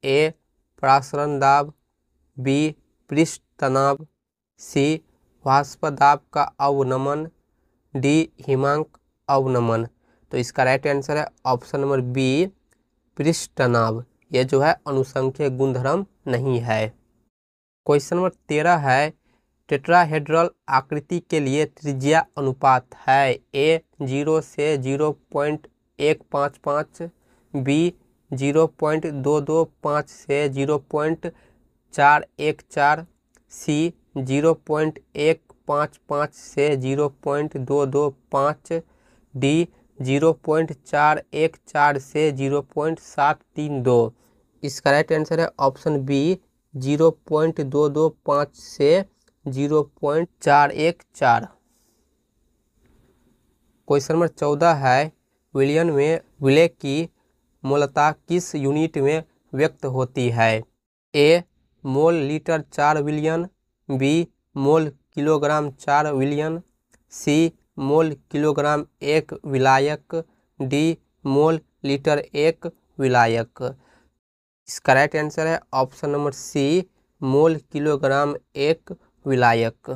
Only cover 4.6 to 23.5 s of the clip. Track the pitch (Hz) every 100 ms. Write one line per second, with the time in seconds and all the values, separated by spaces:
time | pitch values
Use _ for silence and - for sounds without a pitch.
4.6 | - 139 143 156 _ _ _ _ 139 135
5.6 | 139 - 160 135 143 147 _ 151 143 _
6.6 | 139 139 127 131 139 147 160 _ _ _
7.6 | _ _ _ 135 139 156 160 _ - 131
8.6 | 139 147 151 _ _ _ - 139 131 123
9.6 | 117 113 117 _ _ _ _ 127 123 -
10.6 | 127 135 147 139 135 147 151 _ 135 135
11.6 | - 139 139 139 123 127 131 135 185 _
12.6 | _ _ _ _ _ - 147 165 - -
13.6 | 127 117 113 113 123 _ _ 127 131 135
14.6 | 147 170 - 135 135 139 131 131 147 127
15.6 | 135 127 131 170 196 _ - 123 131 123
16.6 | 120 110 110 _ _ _ _ _ _ _
17.6 | _ _ - 147 143 175 180 - _ 151
18.6 | 160 175 139 131 151 - _ _ _ _
19.6 | _ 143 139 175 170 156 147 160 170 _
20.6 | - 135 135 151 143 175 - 160 139 139
21.6 | 151 _ 147 135 135 160 - - 135 131
22.6 | 139 127 - - - 135 135 120 _